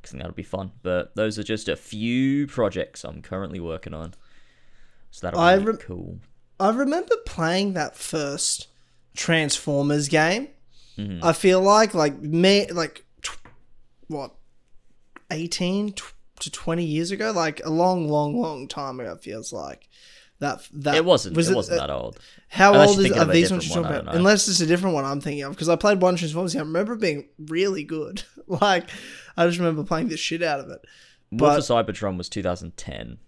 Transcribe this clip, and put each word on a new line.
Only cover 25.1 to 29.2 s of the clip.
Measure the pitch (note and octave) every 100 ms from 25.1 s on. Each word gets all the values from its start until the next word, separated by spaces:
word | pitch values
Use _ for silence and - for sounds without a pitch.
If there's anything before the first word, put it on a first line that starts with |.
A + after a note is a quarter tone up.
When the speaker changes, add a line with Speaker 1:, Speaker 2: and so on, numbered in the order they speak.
| C#3+
Speaker 2:
thinking | D3+ D3
of, | C#3 C#3+
'cause | D#3+
I | E3
played | G#3 G3
one | F3+ F3+
Transformers | E3 D#3+ F#3
game. | -
I |
remember | D#3 E3 G#3 A#3
being | G3 C#3+ - -
really | D3+ E3 G3 F3+
good. | D3 D#3 D#3 F#3+ -
<laughs> | - -
Like, | E3+ G#3 F3+ - - - -